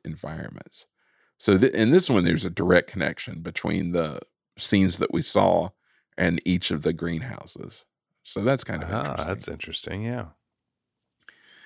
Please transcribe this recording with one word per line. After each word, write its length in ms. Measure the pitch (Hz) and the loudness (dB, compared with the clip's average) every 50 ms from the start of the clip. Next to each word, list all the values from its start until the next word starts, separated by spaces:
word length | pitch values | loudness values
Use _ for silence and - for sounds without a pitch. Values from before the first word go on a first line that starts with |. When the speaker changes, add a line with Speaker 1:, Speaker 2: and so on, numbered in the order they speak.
| - | -10
Speaker 1:
environments. 840 | - 80 - - - 80 80 71 - - - - - - - - _ _ _ _ _ _ _ _ _ _ - | -12 -12 -10 -10 -10 -10 -10 -12 -12 -14 -16 -20 -18 -18 -20 -20 _ _ _ _ _ _ _ _ _ _ -4
So 180 | - - 98 | 4 6 6
th-, 160 | 95 120 135 - | 8 6 6 4
in 180 | 92 110 113 | 4 4 6
this 200 | 151 185 175 - | 6 6 6 6
one, 140 | 127 98 87 | 4 4 4
there's 200 | 87 82 80 101 | 4 2 0 -2
a 60 | 90 | -4
direct 400 | 82 - 87 90 90 87 - - | -4 -2 2 4 6 4 4 2
connection 500 | - 92 78 - 82 - - - 87 82 | -4 -4 -4 -4 -4 -6 -10 -12 -10 -10
between 520 | 82 87 87 - - 85 82 90 92 87 85 | -10 -8 -8 -6 -4 -2 -2 -2 -2 -2 -2
the 280 | 85 82 78 71 - - _ _ _ _ _ _ - | -2 -2 -2 -4 -10 -14 _ _ _ _ _ _ -6
scenes 400 | - - 107 101 95 90 87 - | -4 2 4 4 4 4 2 0
that 120 | - - - | -2 -2 0
we 80 | - - | -2 -2
saw 480 | - - 101 98 92 90 85 82 92 - _ _ _ _ _ _ _ _ - | 0 2 4 4 6 4 2 0 -2 -6 _ _ _ _ _ _ _ _ 0
and 200 | 90 87 85 80 - | 0 0 0 0 0
each 260 | 90 90 87 - - | 0 0 2 0 -2
of 120 | 87 76 76 | -4 -2 -2
the 100 | 90 87 | -2 -2
greenhouses. 920 | 78 85 85 85 80 127 131 - - - - - - - - - - - _ _ _ _ _ _ _ _ | -2 -4 -4 -4 -4 -6 -8 -12 -14 -16 -16 -16 -16 -16 -16 -18 -20 -20 _ _ _ _ _ _ _ _
So 180 | - - - 101 | -12 -6 -2 0
that's 220 | 123 135 127 - | 0 0 0 -2
kind 180 | - 98 82 78 | -6 -8 -8 -6
of 80 | 82 95 | -6 -4
Speaker 2:
Ah, 60 | 117 | -4
Speaker 1:
interesting. 280 | 139 147 - - - | -4 -4 -4 -6 -4
Speaker 2:
that's 220 | 85 92 - - - | -4 -6 -6 -8 -10
interesting, 540 | 76 80 - - - - - - 82 98 110 | -12 -12 -12 -12 -12 -10 -10 -8 -8 -6 -6
yeah. 240 | 117 123 120 104 78 - _ _ _ _ _ _ _ _ _ _ _ _ _ _ _ _ _ _ _ - _ _ _ _ - - | -6 -6 -8 -8 -12 -14 _ _ _ _ _ _ _ _ _ _ _ _ _ _ _ _ _ _ _ -20 _ _ _ _ -20 -20